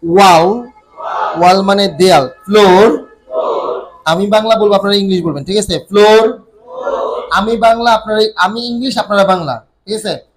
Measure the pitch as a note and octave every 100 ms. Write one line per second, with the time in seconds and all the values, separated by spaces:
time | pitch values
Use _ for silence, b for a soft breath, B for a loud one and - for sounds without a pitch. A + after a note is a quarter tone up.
0 | E3+ F3 G3 E3+ F3 A3+ A#3+ _ _ -
1 | - - - - F3 F#3+ G3 G3+ G3+ D3
2 | F#3 E3 C3 - - G#3 G3+ F3+ A3 C#4+
3 | - _ _ - - - - - - -
4 | - E3+ G3+ G#3+ A3 A3 G#3 G3 G3+ G3+
5 | G3 F#3 E3+ C#3+ C#3 G3+ G3+ E3+ - G3+
6 | G#3 A3 A3+ B3+ _ _ _ B4+ - -
7 | - - - F3 G#3 A3+ A3+ A3+ A#3 A3
8 | A3 G#3+ G#3+ - F#3 A3 A#3+ A#3+ C4 A#3
9 | - G3+ G3 F#3 D#3 A#2 _ _ - G#3+
10 | G#3+ D#3 _